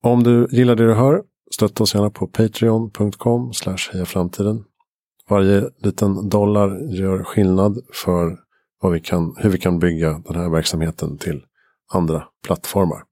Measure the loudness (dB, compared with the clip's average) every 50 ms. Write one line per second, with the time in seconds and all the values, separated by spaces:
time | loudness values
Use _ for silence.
0 | 2 2 4 4 4 4 6 4 4 2 4 2 4 4 4 4 4 4 4 4
1 | 4 4 4 2 -2 _ _ _ _ _ -2 0 0 0 0 0 -2 0 0 0
2 | 0 -2 -2 -6 -8 -8 _ 0 0 0 0 0 0 2 2 0 -2 -6 _ -4
3 | -4 -4 -4 -2 -2 0 0 0 -2 -6 -10 -8 -8 -8 -6 -6 -8 -8 -6 -8
4 | -6 -4 -4 -4 -4 -4 -4 -2 -2 -2 -2 -4 -8 _ _ _ _ _ _ _
5 | _ _ _ _ _ _ 2 2 4 4 4 2 0 -2 _ _ -4 -4 -2 0
6 | 0 0 0 -2 -4 0 2 2 2 2 2 2 0 0 -2 -6 -8 -8 -6 -4
7 | -2 -2 -2 -4 -4 -4 0 2 2 4 4 4 2 2 0 -2 -10 _ -16 -8
8 | -2 -2 0 0 0 -2 -4 -8 _ _ _ _ _ _ _ _ -2 0 0 0
9 | -2 -2 -2 -2 -2 -2 -6 0 0 0 0 2 0 0 0 2 0 0 0 0
10 | -2 -2 -2 -4 -8 -8 -6 -6 -4 -2 -2 -2 -2 -2 -4 -2 -4 -4 -4 -6
11 | -8 -8 -8 -8 -8 -8 -8 -8 -12 _ _ _ _ _ _ _ _ _ -2 -2
12 | 0 0 -2 -4 -6 -10 _ _ _ -4 -4 -4 -4 -4 0 0 0 0 -2 -6
13 | -12 _